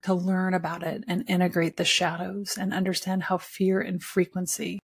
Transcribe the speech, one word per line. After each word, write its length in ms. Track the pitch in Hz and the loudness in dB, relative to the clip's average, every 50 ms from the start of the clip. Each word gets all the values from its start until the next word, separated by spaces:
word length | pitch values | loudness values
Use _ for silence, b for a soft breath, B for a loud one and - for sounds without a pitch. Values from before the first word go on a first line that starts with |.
| - | 2
to 100 | - 190 | 2 0
learn 400 | 180 175 185 190 185 185 185 185 | 2 2 2 2 2 2 2 2
about 300 | 185 165 156 165 170 - | 0 0 -2 -6 -4 -4
it 200 | 165 - - - - | -4 -4 -6 -4 -4
and 200 | 175 185 - - | -4 -4 0 0
integrate 500 | 196 180 180 180 175 185 170 165 156 - | 4 4 4 4 4 2 2 2 2 0
the 60 | 180 | 0
shadows 760 | - - - 185 170 165 170 180 180 190 202 202 190 - - | 2 2 2 2 0 0 -2 -6 -6 -6 -8 -6 -6 -6 -4
and 160 | 208 190 196 | -2 -2 0
understand 500 | 180 190 190 180 170 - 190 190 190 175 | 0 0 0 0 -2 -2 0 0 0 0
how 140 | - 190 180 | 0 0 -2
fear 440 | - - - - 190 185 185 190 | -2 -6 -4 0 2 2 2 2
and 220 | - - 185 175 - | 0 -2 -4 -6 -6
frequency 760 | - - 190 180 180 _ 185 180 170 - - - 180 180 202 _ | -2 2 2 2 2 _ -4 -2 -2 -4 -4 -4 -6 -6 -8 _